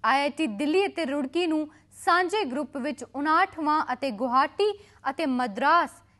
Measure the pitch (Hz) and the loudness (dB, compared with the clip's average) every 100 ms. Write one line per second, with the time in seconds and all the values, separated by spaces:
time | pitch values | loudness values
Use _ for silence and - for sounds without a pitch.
0 | 220 269 285 - 311 202 302 349 403 392 | 2 2 0 -2 -4 -2 0 2 2 -2
1 | 294 285 262 339 359 311 302 - _ - | -4 -2 -2 -2 0 0 -2 -12 _ -6
2 | - 349 359 415 311 254 294 285 254 285 | 2 2 2 0 -2 -4 -6 -6 -6 -6
3 | - 269 294 320 - - 302 302 - 247 | -10 -4 2 2 2 0 0 0 -2 -4
4 | 277 202 254 254 294 - 415 403 - _ | -4 -4 0 2 0 0 0 0 -14 _
5 | - 277 311 247 247 196 277 339 302 - | -8 -4 -2 -2 -2 0 2 2 2 -6
6 | _ | _